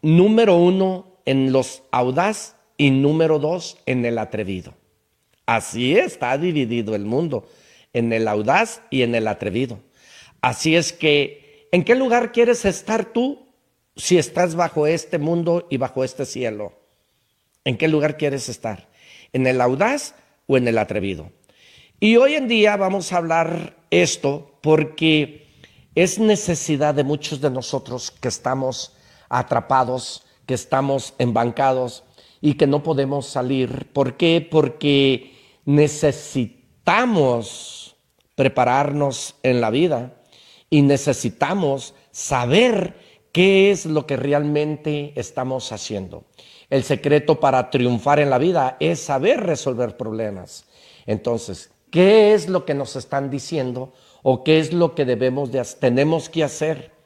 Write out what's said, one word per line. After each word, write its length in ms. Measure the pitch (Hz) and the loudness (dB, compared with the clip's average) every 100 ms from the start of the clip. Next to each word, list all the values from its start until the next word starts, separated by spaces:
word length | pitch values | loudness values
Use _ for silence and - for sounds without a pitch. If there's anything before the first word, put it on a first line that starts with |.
Número 540 | 156 165 196 220 226 175 | 4 6 6 6 4 6
uno, 640 | 175 190 190 185 - _ | 4 4 0 -2 -10 _
en 280 | - 135 135 | -2 0 2
los 300 | 131 127 - _ | 2 0 -10 _
audaz 640 | 123 123 135 190 214 - _ _ _ | -2 0 0 -2 -4 -12 _ _ _
y 140 | 143 | 2
número 500 | 135 143 156 160 156 | 4 2 2 2 2
dos, 380 | 147 180 170 - | 0 -4 -8 -12
en 220 | - 127 120 | -6 -2 -2
el 120 | 117 | -2
atrevido. 560 | 107 104 98 95 82 - _ _ _ _ _ _ | -6 -6 -6 -8 -10 -20 _ _ _ _ _ _
Así 540 | - 113 - 113 123 180 | -2 -2 -2 -4 2 2
está 400 | 359 - 123 135 | 2 -4 -4 -2
dividido 560 | 180 151 120 120 107 | -2 -2 -2 -4 -4
el 100 | 107 | -4
mundo, 440 | 101 123 165 127 - _ _ _ _ | -2 -4 -2 -6 -10 _ _ _ _
en 200 | 123 117 | -4 -2
el 160 | 113 110 | 0 0
audaz 540 | 104 107 160 226 - _ | -2 0 0 0 -6 _
y 120 | 135 | -2
en 140 | 120 117 | 0 0
el 100 | 110 | -2
atrevido. 540 | 104 104 98 127 104 _ _ _ - - _ | -4 -4 -4 -6 -8 _ _ _ -20 -20 _
Así 360 | 127 120 160 165 | -4 -2 0 0
es 160 | 160 | 0
que, 720 | - 156 147 139 - _ _ _ | -2 2 2 0 -6 _ _ _
¿en 100 | 180 | 0
qué 120 | 185 247 | 4 2
lugar 340 | 262 240 240 | 4 0 0
quieres 320 | 233 240 233 | 2 2 2
estar 420 | 202 160 - 226 - | -2 -4 -4 -4 -2
tú 420 | 233 254 285 _ _ _ _ _ - | -2 -2 -4 _ _ _ _ _ -10
si 220 | - 180 | 2 2
estás 360 | - - 180 | 2 0 -2
bajo 320 | 165 170 160 151 | 0 -2 0 0
este 320 | 165 - 170 | 0 -4 -4
mundo 480 | 147 170 170 170 - | -2 -2 0 -2 -2
y 80 | 131 | -4
bajo 280 | 127 - | -4 -4
este 200 | 131 - | -6 -6
cielo? 480 | 135 - 120 107 104 _ _ _ _ _ _ _ _ _ | -10 -6 -6 -6 -12 _ _ _ _ _ _ _ _ _
¿En 120 | - 117 | -4 0
qué 120 | 160 | 0
lugar 280 | 156 147 143 | 2 0 -2
quieres 320 | 147 135 120 | -4 -4 -8
estar? 400 | 117 113 98 _ _ _ - _ | -10 -10 -10 _ _ _ -20 _
¿En 140 | 131 131 | -2 0
el 140 | 127 | 2
audaz 540 | 123 135 208 285 - _ _ _ - | 0 2 0 -2 -6 _ _ _ 0
o 100 | 131 | 2
en 120 | 123 | 2
el 100 | 113 | 0
atrevido? 540 | 107 104 98 85 76 _ _ _ _ _ _ _ | -2 -4 -4 -8 -12 _ _ _ _ _ _ _
Y 160 | 214 233 | 4 6
hoy 180 | 277 | 6
en 140 | 302 254 | 2 0
día 280 | 226 208 202 | 2 4 2
vamos 360 | 190 196 180 | 0 -2 -2
a 40 | 180 | -4
hablar 600 | 165 165 165 165 160 _ _ | 0 0 0 -4 -10 _ _
esto 600 | 180 175 - 139 143 - _ | 2 2 0 -2 -4 -10 _
porque 840 | 151 156 151 - 160 156 143 - _ _ - _ _ - | 2 2 2 0 2 2 0 -8 _ _ -20 _ _ 0
es 240 | 180 208 | 0 2
necesidad 760 | 220 202 190 165 - 147 147 | 2 2 0 -4 -2 0 0
de 100 | 143 | 0
muchos 360 | 135 147 - 143 | -2 -4 -6 -4
de 100 | 143 | -4
nosotros 640 | 127 120 135 123 120 - | -4 -6 -8 -6 -10 -12
que 160 | _ 127 | _ -8
estamos 640 | - 139 131 131 - - _ _ _ _ | -6 -4 -4 -4 -6 -12 _ _ _ _
atrapados, 960 | 123 127 117 - 131 123 127 - - _ _ - | -4 -2 -4 0 0 0 -4 -8 -16 _ _ -8
que 80 | |
estamos 600 | 127 - 135 139 135 - _ | -8 -2 -2 0 -2 -6 _
embancados 880 | 123 117 120 113 135 131 123 - _ _ _ _ | -2 0 -2 0 0 0 -4 -8 _ _ _ _
y 140 | 147 | -2
que 120 | 143 143 | 2 2
no 160 | 143 | 2
podemos 440 | 147 143 135 143 131 | 0 -2 -2 -4 -6
salir. 640 | 139 123 135 123 127 - | -6 -2 -2 -2 -6 -6
¿Por 240 | 139 131 120 | -2 -2 2
qué? 300 | 170 165 165 | 2 2 2
Porque 840 | 160 156 - 147 139 135 127 - _ _ _ - | 2 2 0 0 4 2 0 -6 _ _ _ 0
necesitamos 2250 | 143 147 147 151 135 - 139 113 _ _ _ - 196 247 202 135 120 104 - - - - _ _ _ _ | 4 4 2 -2 -2 -6 -4 -4 _ _ _ 0 0 2 2 2 0 -4 -14 -18 -18 -20 _ _ _ _
prepararnos 1000 | - 131 - 120 127 143 143 143 135 - - | 0 0 2 2 2 0 -2 -4 -4 -12 -4
en 180 | 131 123 | 0 0
la 80 | 113 | 0
vida 440 | 117 175 131 127 - _ _ _ _ _ | 2 0 0 -6 -16 _ _ _ _ _
y 120 | 151 | 4
necesitamos 1120 | 143 139 147 131 120 - 143 196 160 139 - _ _ | 6 4 0 -2 -4 -2 -2 0 -2 -4 -8 _ _
saber 840 | - - 131 120 165 247 214 233 - _ _ _ | -14 -4 -2 2 2 4 2 -2 -8 _ _ _
qué 380 | - 185 196 196 | 2 4 6 4
es 160 | 196 160 | 2 -2
lo 200 | 151 - | -4 -2
que 100 | 135 | -4
realmente 960 | 139 143 147 147 151 147 156 147 143 147 | 0 0 0 -2 -2 -4 -6 -6 -6 -10
estamos 560 | 120 - 131 131 - | -8 -6 -6 -6 -8
haciendo. 520 | 107 - 104 92 82 _ _ - - _ | -12 -8 -8 -10 -14 _ _ -20 -20 _
El 140 | 135 | -2
secreto 560 | 123 139 147 147 147 151 | 0 -2 2 2 2 2
para 300 | 143 131 123 | 2 2 0
triunfar 500 | 135 123 120 143 147 | 0 0 0 2 2
en 100 | 143 | 2
la 80 | 127 | 2
vida 380 | 160 170 131 - | 2 0 -2 -2
es 200 | 156 170 | -2 -2
saber 400 | - 139 170 285 | -4 -2 0 0
resolver 560 | 190 147 139 120 120 - | -2 -4 -4 -4 -4 -6
problemas. 680 | 110 110 110 98 90 - _ _ _ _ - | -8 -6 -6 -8 -16 -20 _ _ _ _ -6
Entonces, 640 | 107 - 117 - 92 - _ _ | -4 -2 -4 -6 -14 -16 _ _
¿qué 440 | 160 185 220 208 | 4 6 6 6
es 140 | 214 160 | 4 2
lo 160 | 185 | -4
que 100 | 147 | -2
nos 220 | 139 131 135 | -6 -4 -10
están 340 | - 143 139 | -6 -6 -4
diciendo 600 | 139 - 165 127 123 131 _ _ _ | -8 -6 -6 -4 -6 -12 _ _ _
o 220 | 135 131 | 0 0
qué 140 | - 160 | 4 4
es 140 | 156 | 4
lo 220 | 170 170 | 0 0
que 100 | - | 0
debemos 480 | 131 117 127 131 139 | -2 0 0 -2 -4
de 80 | 131 | -4
ha-, 40 | |
tenemos 640 | 120 - 131 123 147 165 - | -6 -2 0 2 2 0 -2
que 160 | 160 | -4
hacer? 480 | 147 - 156 147 123 _ | -4 -2 -4 -4 -10 _